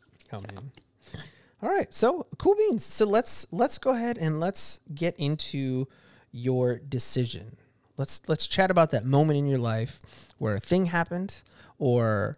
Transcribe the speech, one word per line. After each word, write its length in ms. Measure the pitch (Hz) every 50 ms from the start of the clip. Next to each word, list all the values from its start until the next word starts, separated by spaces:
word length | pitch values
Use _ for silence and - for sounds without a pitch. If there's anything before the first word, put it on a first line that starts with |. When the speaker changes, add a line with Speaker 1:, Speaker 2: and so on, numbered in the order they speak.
| _ _ _ - - -
Speaker 1:
oh, 100 | 113 104
Speaker 2:
So. 120 | 101 104 98
Speaker 1:
man. 180 | - 131 135 - - - _ _ _ - - - - - - - _ _ _ _ _ 202
All 60 | 269
right. 220 | 392 392 - -
So, 360 | - - 220 247 359 339 - - -
cool 160 | - - 359 415
beans. 300 | 415 440 415 247 202 -
So 200 | - - - 214
let's, 400 | 208 202 226 247 - - - - -
let's 280 | 165 185 247 285 - -
go 160 | - 269 262
ahead 240 | 233 233 240 240 -
and 200 | 165 160 156 156
let's 420 | 165 190 196 - - - - - _ - 147
get 220 | - 165 175 165
into 720 | - 147 143 156 151 - - - 139 135 131 127 127 135 - _ _ _ - - - _ _
your 460 | - 120 120 131 127 127 127 123 120
decision. 800 | 113 - 139 131 120 - - - 131 120 113 - 82 - 110 - - _ _ _ _ _ _ _
Let's, 240 | - 135 - - - -
let's 180 | - 156 - -
chat 220 | - - 196 190 185
about 200 | 180 170 160 -
that 140 | - 113 110
moment 320 | 131 135 143 156 156 147
in 100 | 143 143
your 100 | 139 139 127
life 400 | 120 117 110 113 117 - - - - - - - - - -
where 160 | - - 110 101
a 40 | 95
thing 280 | - - 180 185 185
happened 540 | 170 175 170 170 - 170 180 190 202 - - - _ _ - - - - -
or 560 | 151 127 123 120 117 110 107 101 98 - -